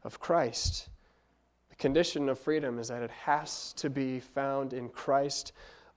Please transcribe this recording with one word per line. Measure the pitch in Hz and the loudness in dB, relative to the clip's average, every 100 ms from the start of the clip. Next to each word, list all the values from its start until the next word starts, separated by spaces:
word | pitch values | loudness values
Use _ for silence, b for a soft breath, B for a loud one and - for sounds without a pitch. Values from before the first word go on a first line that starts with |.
of | 110 - | -12 -8
Christ. | - 170 123 - - - - - _ _ _ _ _ _ _ | 2 4 4 2 -2 -2 -8 -20 _ _ _ _ _ _ _
The | - | -2
condition | 139 151 165 151 139 | 2 4 2 2 0
of | 127 | 0
freedom | - 156 139 120 | 0 0 0 -4
is | 113 | -4
that | 120 | -4
it | 117 | -6
has | - - 147 151 - - | -4 2 2 0 -8 -8
to | - 147 | -4 -2
be | 139 131 127 | 0 -2 -2
found | - 143 139 139 135 | -4 -2 0 0 -2
in | 131 123 | -4 -8
Christ | - - 139 143 - - B B B B | -4 4 4 4 -2 -8 B B B B